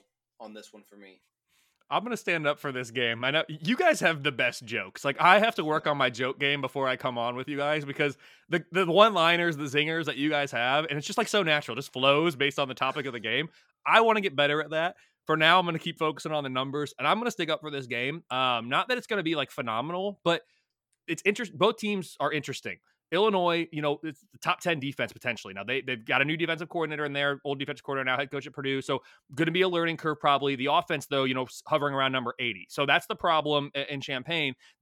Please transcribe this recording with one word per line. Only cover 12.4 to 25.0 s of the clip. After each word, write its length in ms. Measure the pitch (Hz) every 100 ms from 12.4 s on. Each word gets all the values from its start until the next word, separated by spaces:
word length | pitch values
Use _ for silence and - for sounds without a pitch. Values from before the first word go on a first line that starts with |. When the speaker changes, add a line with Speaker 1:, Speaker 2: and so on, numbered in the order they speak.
| 139 147
Speaker 2:
on 80 | 131
the 80 | 127
topic 320 | 135 147 135
of 60 |
the 60 | 117
game. 300 | 110 123 165 - _ _ 143
I 140 | 202
wanna 200 | 226 214
get 140 | 185 139
better 260 | 143 151
at 80 | 147
that. 280 | 156 170 - _ _ -
For 100 | 156
now, 220 | 160 185
I'm 60 | 175
gonna 140 | 160
keep 180 | 165 -
focusing 340 | 156 139 156
on 120 | 151
the 60 | 139
numbers, 440 | 127 135 143 143 -
and 80 | 143
I'm 100 | 202
gonna 140 | 240
stick 180 | - 160
up 100 | 151
for 100 | 151
this 160 | 143 123
game. 360 | 120 127 165 -
Um, 400 | 127 127 117 117
not 200 | 151 190
that 100 | 247
it's 80 | -
gonna 160 | 208
be, 100 | 165
like, 160 | 156 131
phenomenal, 720 | - 120 110 147 180 202 196
but 200 | 170 170 - _ _ _ _ _ -
it's 160 | 160 202
interest-, 320 | 208 226 143
both 200 | 202 220
teams 400 | 208 196 151 -
are 120 | 143
interesting. 460 | 151 139 131 107 90 _ _ -
Illinois, 560 | 170 214 190 175 170 165
you 100 | 151
know, 180 | 147 147
it's 200 | 160 139 _
the 60 | -
top 220 | 160 180
ten 200 | 180 160
defense 320 | 135 135